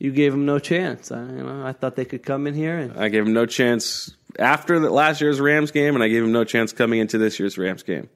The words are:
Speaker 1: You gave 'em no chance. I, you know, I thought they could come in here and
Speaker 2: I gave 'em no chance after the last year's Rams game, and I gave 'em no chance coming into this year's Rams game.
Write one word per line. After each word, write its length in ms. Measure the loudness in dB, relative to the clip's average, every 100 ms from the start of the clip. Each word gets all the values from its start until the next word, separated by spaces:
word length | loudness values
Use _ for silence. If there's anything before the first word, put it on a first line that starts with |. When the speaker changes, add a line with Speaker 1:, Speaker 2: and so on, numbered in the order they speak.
Speaker 1:
You 100 | -4
gave 220 | 2 2
'em 120 | 2
no 140 | 0 0
chance. 520 | 0 -2 -2 -8 -10
I, 80 | -12
you 220 | -10 -10
know, 180 | -10 -10
I 80 | -10
thought 220 | -6 -6 -6
they 80 |
could 180 | -8 -8
come 220 | -6 -4 -4
in 60 |
here 220 | -4 -4 -4
and 220 | -8 -4
Speaker 2:
I 100 | 0
gave 160 | 2 2
'em 60 |
no 140 | 2 2
chance 680 | 2 2 2 -2 -8 -12 -18 _ 0
after 400 | 2 2 2 2
the 100 | 4
last 300 | 4 4 2
year's 200 | 0 2
Rams 300 | 4 2 2
game, 240 | 2 2
and 80 | 2
I 40 | 2
gave 140 | 2
'em 80 | 2
no 120 | 2
chance 280 | 2 0 0
coming 260 | 0 2 2
into 200 | 0 2
this 200 | 0 0
year's 180 | -4 -2
Rams 260 | -4 -4
game. 240 | -6 -8 -8